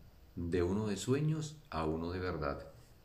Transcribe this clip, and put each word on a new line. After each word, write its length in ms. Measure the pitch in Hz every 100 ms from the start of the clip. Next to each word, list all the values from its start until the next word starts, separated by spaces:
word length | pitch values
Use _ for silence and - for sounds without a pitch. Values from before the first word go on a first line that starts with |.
| - - -
de 280 | - 85 90
uno 240 | 87 101 110
de 80 | 95
sueños 600 | - 139 156 156 - - -
a 140 | 80
uno 260 | 80 80 85
de 80 | 92
verdad. 540 | 90 80 71 71 - - - -